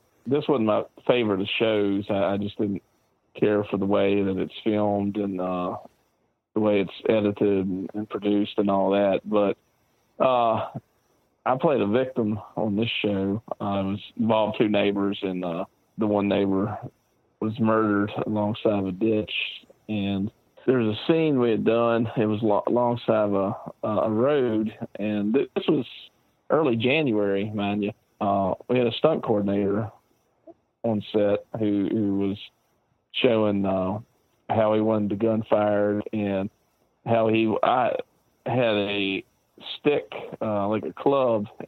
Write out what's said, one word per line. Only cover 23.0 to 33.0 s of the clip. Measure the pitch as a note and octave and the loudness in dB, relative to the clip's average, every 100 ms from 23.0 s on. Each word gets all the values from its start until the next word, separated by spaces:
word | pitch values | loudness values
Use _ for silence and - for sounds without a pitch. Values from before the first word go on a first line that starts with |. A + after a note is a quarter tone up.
| - A2 G#2 | 0 2 2
of | G2 G2 - - - | 0 0 -4 -12 -8
a, | A2+ | -2
a | G#2 A2 | 0 0
road, | G#2+ C3 D3 B2 A2 A2 - A2+ - | 2 2 2 2 0 -2 -6 -14 -8
and | G#2+ G#2 G2+ | -4 -2 0
th-, | C3 - | 0 0
this | G3 - | -2 0
was | D3 B2 - - _ _ _ _ | 0 -2 -12 -20 _ _ _ _
early | D3 D3 A#2 | 2 2 2
January, | B2 D#3 D3 G#2+ G2+ G2 G#2+ | 2 2 2 0 2 0 -2
mind | G#2 G2+ G#2 | -2 -2 -2
you. | G2+ - _ _ | -2 -6 _ _
Uh, | G#2 G2 F#2+ - - | -2 0 0 -4 -2
we | B2+ | 0
had | A#2+ | 0
a | |
stunt | - D#3 D#3+ | 2 0 0
coordinator | - G#2 G2 G2+ G2 G2+ A2 - _ _ _ _ - - _ _ | 0 0 2 0 0 -2 -4 -10 _ _ _ _ -20 -20 _ _
on | A#2 G#2 - | -2 -2 -2
set | G#2+ G#2 G#2 - A#2 | 0 2 0 -2 -2
who, | G#2+ G2+ G2 | 0 2 0
who | A2+ G2+ G2 | 0 0 0
was | G2 G2 - _ _ _ _ _ | -2 -4 -10 _ _ _ _ _